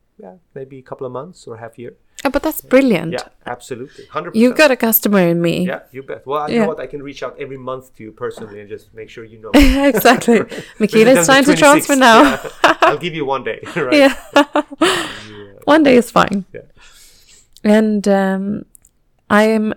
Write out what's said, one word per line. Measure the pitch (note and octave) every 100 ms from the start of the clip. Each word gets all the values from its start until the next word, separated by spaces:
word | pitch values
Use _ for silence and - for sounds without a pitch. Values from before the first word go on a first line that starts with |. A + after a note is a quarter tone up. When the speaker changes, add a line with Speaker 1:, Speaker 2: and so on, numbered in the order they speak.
| _ _
Speaker 1:
yeah, | G3 F#3 _ C#3+
maybe | C3+ C3+
a |
couple | B2+ C#3 C3
of |
months | B2+ D#3+ F3 -
or | A2+
half | A#2 -
year. | A#2+ - _ - C#4
Speaker 2:
Oh, |
but | C#4+
that's | D#4 D4+
brilliant. | - B3+ C4+ F3+ D#3+
Speaker 1:
Yeah, | A#2+ - _ -
absolutely. | B2 - A#2 C#3 - -
Hundred | D3+ E3+
percent. | A3
Speaker 2:
You've | B3 B3
got | D4+
a | B3
customer | A3+ G#3+ G#3+ G3+
in | E3+ E3+
me. | E3+ D#3+ F3+
Speaker 1:
Yeah, | - -
you | B2+
bet. | C3+ A2+ C3
Well, | D3 D3+
you | A#3
Speaker 2:
Yeah. |
Speaker 1:
know | G3+
what? | D3
I | C3
can | D3
reach | C#3 C3+
out | B2+ -
every | C3 C3+
month | B2+ C3 B2+ -
to |
you | A2
personally | G#2+ A#2+ A2 A2 G#2
and | G#2
just | G#2 _ A2
make | G#2+
sure | -
you | A2+ -
know. | -
Speaker 2:
<laughs> | C4+ C4+ C4+ C#4
Exactly. | A3 A#3 B3 - A3+
Speaker 1:
<laughs> |
Right. | - - - -
Speaker 2:
Michaela, | G#3 A3 A3+
it's | C4+
Speaker 1:
Visit | C4+
them | C4+
Speaker 2:
time | C4+
Speaker 1:
the |
Speaker 2:
to | -
transfer | D4 D4+ - C#4
Speaker 1:
twenty-sixth. |
Speaker 2:
now. | B3+ A3+ C#4+ - - -
Speaker 1:
Yeah. | C4+ D#4
I'll | - D3
give | E3+
you | D#3+
one | C3 C3
day, | A#2 G#2+ -
<laughs> | E3+
right? | C3
Speaker 2:
Yeah. | D4 C#4 C4 -
<laughs> | D4 C#4+ D4 - C#4+
Speaker 1:
Yeah. | F4 F4+ D#4 - G#3+ G#3 - - -
Speaker 2:
One | D4+
day | C#4 B3
is | A3+
fine. | - - G3+ F#3
Speaker 1:
Yeah. | - - _ - _ _ _ _ _ _ _
Speaker 2:
And, | G#3 G#3+ A3 G#3 G3+
um, | G3 F#3+ F#3+ G3 G#3 - _ _ _ _ _ -
I | G#3
am | G#3+ A3 G#3+